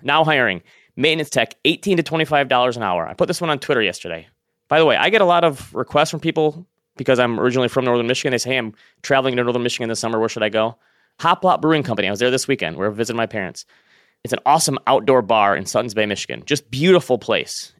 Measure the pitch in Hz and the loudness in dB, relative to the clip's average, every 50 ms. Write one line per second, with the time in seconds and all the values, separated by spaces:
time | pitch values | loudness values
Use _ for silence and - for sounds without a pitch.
0 | - 135 143 160 160 156 151 139 123 107 92 85 - _ _ _ _ _ _ 117 | -4 0 2 2 4 4 4 2 2 0 0 -4 -8 _ _ _ _ _ _ -2
1 | 131 160 156 160 151 - - 131 113 - - _ - 156 165 - - 202 185 165 | 0 0 0 0 -4 -4 -2 -2 -2 -2 -4 _ -2 -2 -2 0 -2 0 0 0
2 | 151 - 156 160 156 127 151 143 139 127 131 123 123 127 117 120 110 95 90 87 | 0 -2 -2 -2 -2 0 0 0 2 2 2 2 2 0 -2 -2 -2 -2 -2 -2
3 | 80 - - - 165 - 175 - 175 160 147 127 - - 143 120 107 92 85 - | -4 -6 -2 -2 -2 -2 -2 -4 -2 -4 -4 -4 -2 -2 0 0 0 0 -2 -6
4 | - 90 82 82 82 - _ _ _ _ _ _ _ _ 147 160 160 147 113 82 | -10 -10 -10 -10 -12 -18 _ _ _ _ _ _ _ _ 2 4 4 4 4 2
5 | 135 170 214 220 196 175 175 170 170 160 139 - - - - 113 127 - - 147 | 2 2 2 2 4 4 4 4 4 2 0 -2 -10 -10 -8 -8 -8 0 2 2
6 | 156 - - 151 - 165 - 156 156 156 147 165 180 _ _ _ _ _ _ - | 2 2 -2 -4 -4 -2 0 0 0 0 -2 -4 -12 _ _ _ _ _ _ -4
7 | 127 135 131 120 123 120 117 92 92 123 120 131 123 117 - 135 127 127 120 120 | 0 2 2 4 2 2 0 0 0 0 2 2 0 0 0 0 0 2 0 0
8 | 117 117 131 - - 139 127 117 - 123 131 131 117 110 - _ _ _ _ _ | 0 0 -2 -2 0 -2 -2 -2 -2 -2 -2 -2 -4 -6 -10 _ _ _ _ _
9 | - - 143 135 131 135 123 123 120 120 120 123 120 120 - - 120 113 113 - | -2 0 2 2 2 2 0 0 0 0 0 0 -2 -2 -4 -4 -6 -6 -6 -4
10 | - 113 113 110 113 110 - 117 107 107 104 110 110 113 113 - _ _ _ _ | -4 -4 -2 -2 -2 -2 -2 -2 -4 -2 0 0 -2 -2 -4 -10 _ _ _ _
11 | _ _ _ - - 165 180 - - 185 175 - 147 156 160 151 135 - 113 104 | _ _ _ -2 0 0 0 2 2 2 2 2 2 2 2 2 0 -2 -4 -2
12 | 98 95 101 101 120 127 127 127 - - 135 110 87 80 82 76 95 107 104 107 | -2 -2 -2 0 0 0 0 0 0 -2 -2 -2 -2 -6 -4 -4 -4 -4 -4 -4
13 | 117 - 113 117 113 107 - 107 95 87 - - - _ _ _ _ _ _ _ | -6 -4 -2 -4 -4 -4 -4 -8 -10 -10 -12 -16 -20 _ _ _ _ _ _ _
14 | _ _ _ _ - - 127 - - 131 147 165 - - 135 - - 120 135 - | _ _ _ _ -8 -6 -6 -2 2 2 2 2 2 0 -2 -2 0 2 2 2
15 | 110 113 131 127 110 92 113 110 101 101 95 73 95 - - 107 117 120 98 110 | 4 4 2 2 2 2 2 2 4 2 2 0 -4 -4 -4 -4 -4 -2 -2 -2
16 | 107 104 98 - - - 62 58 - - 143 135 - _ 120 131 156 185 185 175 | -2 -2 -2 -6 -6 -10 -10 -12 -4 -4 -4 -4 -4 _ -4 0 4 4 4 4
17 | - - 127 107 - - 107 82 - - - - - - _ _ | 4 2 -2 -2 0 -2 -2 -2 -2 -4 -10 -12 -14 -16 _ _